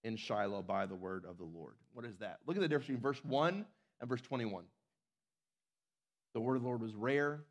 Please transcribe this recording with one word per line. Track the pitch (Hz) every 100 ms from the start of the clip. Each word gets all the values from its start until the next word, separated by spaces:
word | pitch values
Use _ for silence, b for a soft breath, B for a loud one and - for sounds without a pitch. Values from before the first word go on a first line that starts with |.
In | 113 113
Shiloh | - 107 101 101
by | 92 98 98
the |
word | 95 92 95
of | 87 87
the |
Lord. | 85 82 71 52 _
What | 123
is | 117 98
that? | 104 - -
Look | 196
at |
the | 170
difference | 147 135
between | 127
verse | 135 131
one | - 135 160 196 208 b b b
and | 120
verse | 123
twenty-one. | - 131 113 95 87 _ _ _ _ _ _ _ _ _ _ _ _ _ _ _ _
The | 117
word | 120 131
of |
the | 120
Lord | 120
was | 113
rare. | 107 117 139 143 151 147